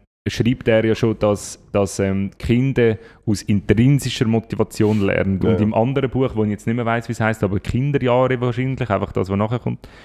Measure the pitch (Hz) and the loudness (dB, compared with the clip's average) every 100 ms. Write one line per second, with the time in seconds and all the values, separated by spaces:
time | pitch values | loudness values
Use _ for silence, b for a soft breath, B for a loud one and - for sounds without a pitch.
0 | - _ - - 113 127 - 110 110 107 | -8 _ -6 -2 0 0 2 2 2 2
1 | 117 107 107 101 - - - 104 98 - | 0 2 0 0 -4 -16 -4 -2 0 0
2 | 98 98 98 - - 120 135 127 117 110 | -2 0 -4 -6 0 0 2 2 2 0
3 | B B - 101 - 104 - 104 123 143 | B B -4 -2 0 0 2 4 4 4
4 | 123 - 113 113 - 104 107 - 107 107 | 0 -2 0 0 -2 -4 -4 0 0 2
5 | 98 85 95 95 92 92 104 110 120 139 | 2 0 0 0 0 2 2 2 0 0
6 | 131 123 131 110 107 101 - 117 117 117 | -2 0 -2 0 -2 -2 -4 -4 -2 -4
7 | 117 113 110 110 98 98 - 117 139 139 | -4 -2 -2 0 -2 -2 -2 -2 0 0
8 | 127 120 127 127 123 117 131 127 120 98 | 2 2 2 0 -2 -2 -4 -4 -2 -2
9 | 98 - 92 98 110 123 - 120 B B | 0 -2 -2 0 0 -2 -4 -8 B B